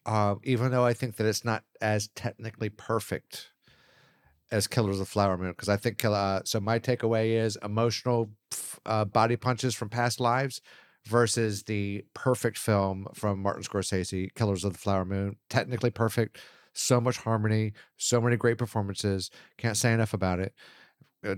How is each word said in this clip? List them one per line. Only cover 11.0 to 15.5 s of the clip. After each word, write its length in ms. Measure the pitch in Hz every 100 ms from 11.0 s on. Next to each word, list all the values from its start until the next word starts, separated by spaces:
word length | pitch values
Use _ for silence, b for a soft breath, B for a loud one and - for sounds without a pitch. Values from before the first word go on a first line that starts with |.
| 104
versus 580 | 117 113 - 113 98
the 420 | - 104 101 101 -
perfect 460 | - 131 123 117 -
film 480 | - 101 98 95 98 -
from 260 | 107 98
Martin 220 | 98 -
Scorsese, 680 | - 101 95 95 87 95 95 -
Killers 280 | 107 95
of 100 | 98
the 40 | 87
Flower 240 | 104 98 92
Moon. 320 | 98 98 101
Technically 400 | -